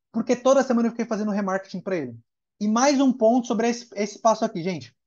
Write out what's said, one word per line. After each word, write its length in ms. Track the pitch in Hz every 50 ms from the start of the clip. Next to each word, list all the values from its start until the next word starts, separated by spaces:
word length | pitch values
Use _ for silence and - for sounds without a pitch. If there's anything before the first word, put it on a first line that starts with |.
| _ _
Porque 240 | - 226 220 - 247
toda 280 | 240 - 254 277 277 254
semana 240 | 262 240 233 233
eu 40 | 233
fiquei 140 | 233 - 226
fazendo 260 | 233 226 196 214 214
remarketing 500 | 196 208 208 190 190 190 190 - - 180
pra 140 | - 202 190
ele. 220 | 170 139 123 117 117 _ _ _ _ _ _ _ -
E 80 | 208
mais 320 | 208 214 233 262 285 294 254
um 120 | 277 262
ponto 360 | 247 - 220 220 240 254 233
sobre 220 | - 226 202 220 240
esse, 200 | 233 240 - - -
esse 240 | 202 208 202 - -
passo 240 | - 226 214 - 233
aqui, 180 | 214 - 175 160
gente. 320 | 190 180 147 - - _ _ _